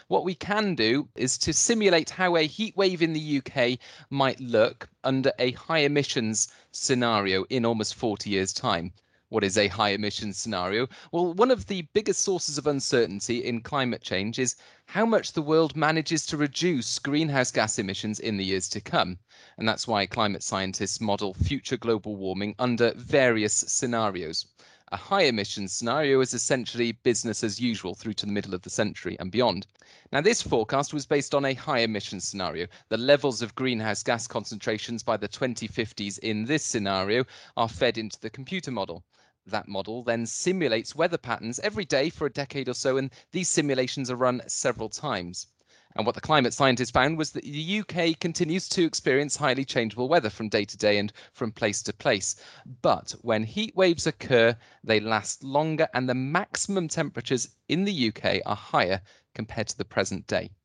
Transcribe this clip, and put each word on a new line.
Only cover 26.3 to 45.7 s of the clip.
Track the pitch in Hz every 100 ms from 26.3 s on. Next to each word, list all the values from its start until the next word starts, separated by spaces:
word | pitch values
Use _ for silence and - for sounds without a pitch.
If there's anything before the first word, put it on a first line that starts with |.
| 120
essentially | - 135 110 117 120
business | 113 131 113 117 104
as | 113 101
usual | 120 107 90 95
through | 113
to | 101 104
the |
middle | 104 98
of | 90
the | -
century | - 107 - - 95
and | 95
beyond. | 107 120 101 - _ - - _
Now, | 139
this | 175 233
forecast | - 127 107 135 143
was | 151 -
based | 147 -
on | 143 139
a | 127
high | - 131
emissions | 117 104 - 95 -
scenario. | 101 87 82 87 - -
The | 110
levels | 127 143 143 107
of | 113 -
greenhouse | 131 117 110 101
gas | - 117 -
concentrations | 120 104 107 - 107 - 117
by | - 107
the | 101
twenty | - 131 113 110
fifties | - 110 - 101 92
in | 110 107 113
this | 151
scenario | - 120 98 98 95 117 131 - - -
are | 117
fed | - 123 113
into | 110 -
the | 113
computer | - 131 185 147
model. | 117 92 85 - _ _ _ -
That | 104 -
model | 98 98 117
then | 123 117 113
simulates | - 180 185 147 113 110 143
weather | 175 170
patterns | 123 110 113 -
every | 208 214 190
day | 143 156
for | - 147
a |
decade | 143 139 143 127
or |
so, | 123 139 131
and | 131 - _
these | - 180
simulations | - 147 127 127 - 127
are | 123
run | 127 123 -
several | - 139 117 110
times. | - 151 104 87 92 - _ _